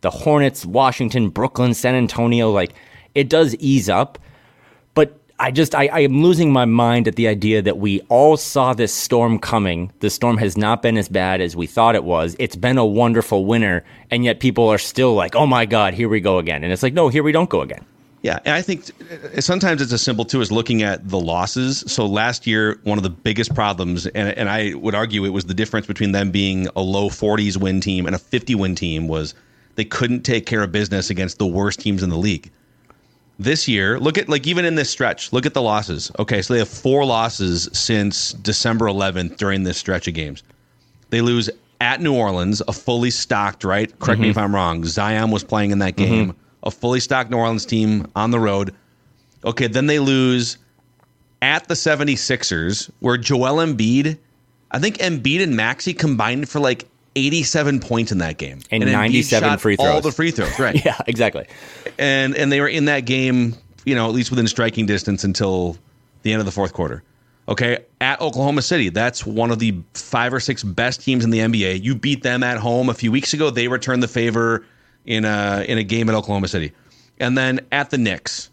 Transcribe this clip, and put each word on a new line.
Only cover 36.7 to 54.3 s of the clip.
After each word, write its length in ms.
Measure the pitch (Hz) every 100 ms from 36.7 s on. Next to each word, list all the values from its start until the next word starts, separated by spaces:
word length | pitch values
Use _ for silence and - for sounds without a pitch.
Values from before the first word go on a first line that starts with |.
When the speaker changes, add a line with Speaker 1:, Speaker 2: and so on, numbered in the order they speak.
| - 131 139
Speaker 2:
losses 640 | 139 113 113 - 95 87 -
since 600 | - - 110 101 - -
December 520 | - - 104 120 113 113
eleventh 500 | 98 98 92 87 -
during 280 | 101 98
this 140 | 92 90
stretch 280 | - 92 -
of 80 |
games. 300 | 82 76 69 _ _ _ _ _ _ _
They 120 | 117
lose 280 | 117 120 104 - _ _
at 200 | 120 131
New 140 | 156
Orleans, 480 | 131 107 92 90 104 107
a 40 |
fully 380 | 107 - 120 120
stocked, 540 | 120 - 104 101 -
right? 340 | 95 98 110 -
Correct 220 | - 113
me 80 | 110
Speaker 1:
Mm-hmm. 20 |
Speaker 2:
if 80 | 104
I'm 160 | 101
wrong. 300 | 101 87 82
Zion 480 | 82 85 104 110 113
was 100 | 104
playing 300 | - 107 104
in 80 | 101
that 160 | 95 90
game. 320 | 101 113 98
Speaker 1:
Mm-hmm. 100 | - _ _
Speaker 2:
A 60 | -
fully 300 | - 120 127
stocked 280 | 123 131 113
New 100 | 120
Orleans 280 | 117 113 -
team 400 | 110 107 107 92
on 160 | 101 110
the 80 | 120
road. 340 | 110 98 98 - _ _ _ _ _ _
Okay, 220 | - 117 123
then 200 | 120 147
they 120 | 147
lose 600 | 139 135 127 123 117 - _ _ _ _ _ _ _ _
at 260 | 127 156 -
the 80 |
seventy-sixers, 1120 | 170 165 147 147 131 - 151 - 87 82 107 - -
where 160 | 123 123
Joel 400 | 113 135 127 151
Embiid, 600 | 165 127 110 127 147 156 _